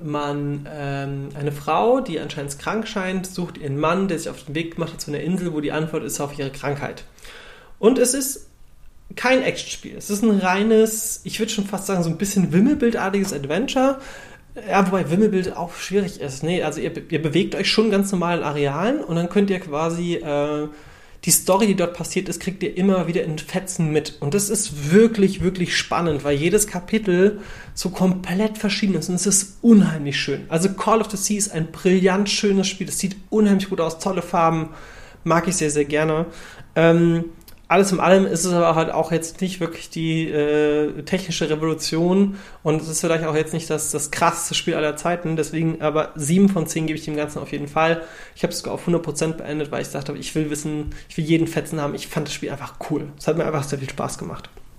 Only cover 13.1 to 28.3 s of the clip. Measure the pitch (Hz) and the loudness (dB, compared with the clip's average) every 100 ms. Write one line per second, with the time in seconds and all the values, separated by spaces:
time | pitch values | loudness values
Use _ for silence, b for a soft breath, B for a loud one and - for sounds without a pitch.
13.1 | 202 196 147 139 165 262 262 262 269 B | 0 -2 -4 -2 -2 0 2 2 2 B
14.1 | B B B - - 214 190 185 190 143 | B B B -20 -14 0 2 4 2 2
15.1 | 170 214 190 180 - 170 - - 190 180 | 4 4 2 -2 -4 -8 -8 -2 -2 -2
16.1 | - 143 131 160 170 160 147 - - - | -4 -10 -6 -2 -2 -2 -2 -6 -6 -6
17.1 | 156 156 156 - - 160 - 220 196 196 | -4 0 2 0 0 0 2 4 4 2
18.1 | 185 170 170 147 147 143 143 208 294 - | 0 0 0 0 0 0 0 0 -2 -2
19.1 | 165 175 208 202 190 180 143 165 170 175 | -2 0 2 2 0 -2 -2 -2 -2 -2
20.1 | 165 160 143 147 147 151 B B B B | -2 -2 0 0 -2 -6 B B B B
21.1 | B - - - 190 214 185 170 - 160 | B 0 2 4 4 4 2 0 -2 -6
22.1 | 185 - 175 - 180 180 180 196 185 165 | -4 -4 -6 -8 -4 -4 0 2 4 2
23.1 | 170 160 156 - 185 185 - 156 151 147 | 0 -2 -4 -4 -6 -4 -2 2 2 0
24.1 | - 143 196 196 220 - 143 143 190 226 | -4 -2 0 0 -2 -4 -6 4 6 6
25.1 | 226 196 190 170 190 175 - - - 170 | 6 2 2 -2 0 -2 -2 -2 0 0
26.1 | 147 143 143 165 208 - 180 - 214 214 | 0 0 0 4 2 0 -6 -2 -2 2
27.1 | 175 196 208 B B B - 185 - 185 | 4 4 4 B B B -6 -6 0 2
28.1 | 185 - | 2 -2